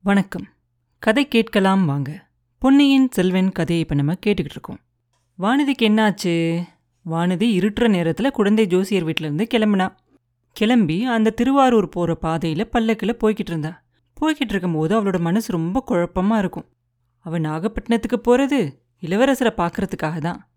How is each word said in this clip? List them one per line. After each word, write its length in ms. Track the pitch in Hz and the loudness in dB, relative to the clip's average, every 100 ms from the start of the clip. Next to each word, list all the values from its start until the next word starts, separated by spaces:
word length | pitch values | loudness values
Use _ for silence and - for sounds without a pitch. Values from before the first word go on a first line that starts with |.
வணக்கம். 420 | 202 202 196 - - _ _ _ _ _ | 2 2 2 -6 -14 _ _ _ _ _
கதை 300 | - 220 277 | 0 2 2
கேட்கலாம் 580 | 226 220 208 190 196 175 | 0 2 2 2 2 2
வாங்க. 420 | 143 135 156 _ _ _ _ | -2 -6 -10 _ _ _ _
பொன்னியின் 500 | - 277 285 269 262 | 4 6 6 4 2
செல்வன் 420 | - 185 185 185 | 0 0 2 0
கதையை 320 | 185 160 170 | -2 -2 -2
இப்ப 100 | 160 | 0
நம்ம 180 | 143 143 180 208 | 0 0 -2 -2
கேட்டுக்கிட்டு 240 | 196 156 | -2 -4
இருக்கோம். 280 | - - - _ _ _ _ _ - | -10 -16 -18 _ _ _ _ _ -6
வானதிக்கு 440 | 190 277 285 269 | -2 0 0 0
என்னாச்சு? 800 | 220 214 214 202 185 170 165 165 175 _ _ _ 170 | 2 4 2 0 -2 -2 0 -2 -6 _ _ _ -8
வானதி 360 | 165 175 180 233 190 | -2 -2 0 0 2
இருட்டுற 220 | 202 208 | 0 0
நேரத்துல 500 | 233 190 165 160 254 | 2 2 0 0 -2
குடந்தை 360 | - 202 214 214 | 0 2 2 2
ஜோசியர் 380 | 180 196 196 | 2 0 -2
வீட்ல 220 | 160 156 156 | -2 -4 -4
இருந்து 200 | 147 226 | -2 0
கிளம்புனா. 420 | 240 214 202 185 _ _ _ _ _ _ | 0 2 0 -2 _ _ _ _ _ _
கிளம்பி 520 | - 214 247 175 165 | -4 2 2 2 0
அந்த 260 | 254 226 220 | -2 0 0
திருவாரூர் 580 | 220 240 277 262 233 190 | 0 0 4 4 4 0
போற 300 | 180 170 165 | -2 -2 -2
பாதையில 420 | 165 160 165 156 226 | -2 -2 -2 -4 -2
பல்லக்குல 400 | 240 226 220 190 233 | -2 0 -2 -2 0
போய்கிட்டு 260 | 214 214 196 | -2 -2 -4
இருந்தா. 340 | 165 151 175 _ _ _ - | -6 -6 -10 _ _ _ -4
போய்கிட்டு 280 | 302 302 240 | -2 -2 -2
இருக்கும்போது 540 | 196 180 156 160 220 | -2 -2 -2 0 0
அவளோட 180 | 202 185 | 0 -2
மனசு 320 | 170 190 220 | 0 -2 -2
ரொம்ப 320 | 185 165 214 - | -4 -2 -4 -2
குழப்பமா 500 | 175 175 - 190 226 | -2 -2 -2 0 0
இருக்கும். 280 | 190 - - _ _ _ _ _ | -2 -6 -16 _ _ _ _ _
அவ 200 | 175 170 | -8 -4
நாகப்பட்டினத்துக்கு 800 | 151 156 185 - - 233 214 240 240 | -4 -4 -6 -8 -4 -4 -2 -4 2
போறது 500 | 247 277 285 160 - _ _ 165 | 2 2 0 -2 -8 _ _ -6
இளவரசரை 440 | 196 269 262 233 | 0 2 2 0
பார்க்கறதுக்காக 680 | 214 170 - 196 - 156 165 | 0 -4 -4 -6 -4 -6 -4
தான். 300 | 160 - - | -6 -8 -16